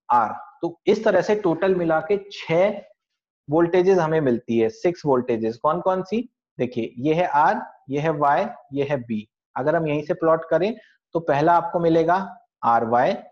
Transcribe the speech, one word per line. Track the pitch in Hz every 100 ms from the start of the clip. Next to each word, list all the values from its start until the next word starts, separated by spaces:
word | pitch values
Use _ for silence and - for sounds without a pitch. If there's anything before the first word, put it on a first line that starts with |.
| -
R। | 123 110 - - -
तो | 170 - -
इस | 214
तरह | 220 185
से | 170 208
total | 185 160 190 180
मिला | 170 160 156
के | 202 -
छह | - - 165 196 214 - _ _ _ _ _ -
voltages | 151 170 180 180 185
हमें | 156 160
मिलती | 139 117 - 117
है, | 113
six | - 180 170 151
voltages। | 127 123 113 110 117
कौन | 151 170
कौन | 185 185
सी? | 180 220 262 _ _ -
देखिए, | 123 - 113 120
ये | 143
है | 160 180 143
R, | 165 240 - - -
ये | 139
है | 156 151
Y, | 143 151 208 - -
ये | 139 139
है | 143 117
B। | 107 101 _ _ 123
अगर | 135 165
हम | 156
यहीं | 147
से | 147
plot | 175 160 165 -
करें | 160 190 - - _ _ 170
तो |
पहला | 165 143 160 170
आपको | 165 180
मिलेगा | 170 165 165 185 196 - _ _
आरवाई, | 120 117 113 123 147 220 -